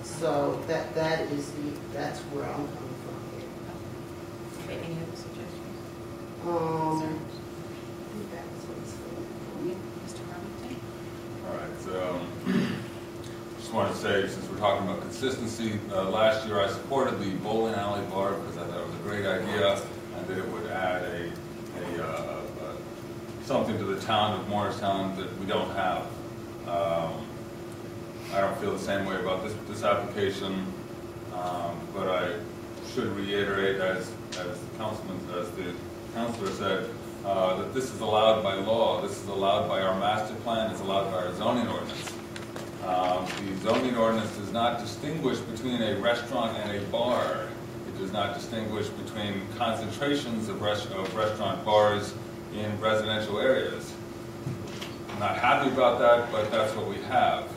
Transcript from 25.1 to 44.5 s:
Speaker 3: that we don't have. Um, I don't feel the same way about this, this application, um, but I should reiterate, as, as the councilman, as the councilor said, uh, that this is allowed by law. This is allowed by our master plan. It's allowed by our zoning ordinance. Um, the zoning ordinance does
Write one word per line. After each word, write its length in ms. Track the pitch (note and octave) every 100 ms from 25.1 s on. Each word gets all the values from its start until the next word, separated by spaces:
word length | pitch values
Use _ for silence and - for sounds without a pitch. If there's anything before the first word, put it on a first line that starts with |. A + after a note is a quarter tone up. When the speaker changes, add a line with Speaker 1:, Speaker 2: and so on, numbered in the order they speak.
| F#2
Speaker 3:
that 200 | F#2 E2+
we 60 | G2
don't 240 | G#2+ - -
have. 280 | F#2 F2 - - - - - - E2+
Um, 460 | E2+ E2 E2 E2 D#2+ - - - - - - - - - - -
I 60 | G2
don't 180 | G2 F#2+
feel 120 | G2+
the 80 | F#2+
same 260 | - G2 F#2+
way 100 | F#2+
about 240 | F#2 F#2
this, 100 | G#2 G2+ -
this 160 | G#2
application, 840 | A2 G2+ - G2 G2 F#2+ F#2+ F#2+ - - - - - - E2+
um, 420 | F2+ F2+ F2+ E2+ E2+ E2
but 140 | G2 F#2+
I 260 | F#2 F2 E2+ - - - - -
should 200 | B2+ G#2 G2
reiterate, 600 | G2 G2+ G2 G2 G2 F#2+
as, 280 | F#2 F#2 F#2 - -
as 260 | - - -
the 180 | - -
councilman, 420 | A2 - F#2+ F2+ - F2+
as 120 | F2+
the 220 | F#2+ F2+ E2+ - - -
councilor 380 | A#2 A#2 - G3
said, 380 | - G2 - - - - - G2
uh, 320 | G2 F#2 F#2
that 160 | G2+
this 200 | C3 A2+
is 60 | A2
allowed 420 | A2 G#2+ A2 A2
by 120 | G2 G2
law. 460 | G#2 A2+ A2 -
This 200 | G2 -
is 60 | G2
allowed 400 | G2 G2 G#2 G2
by 140 | G2
our 180 | - F#2+
master 340 | G2+ G#2+ - A2
plan. 360 | A#2 A2+ G#2+
It's 80 | -
allowed 300 | F#2+ G2 G2
by 140 | - F2+
our 80 | F2
zoning 320 | A2 B2 G#2
ordinance. 460 | - - - - - - - - - - - F#2+
Um, 400 | F#2 F#2 F2+ F#2 G2+ G2
the 240 | F#2+ G#2
zoning 280 | B2 B2+ A#2
ordinance 380 | A2 A2 G2+ -
does 140 | G2+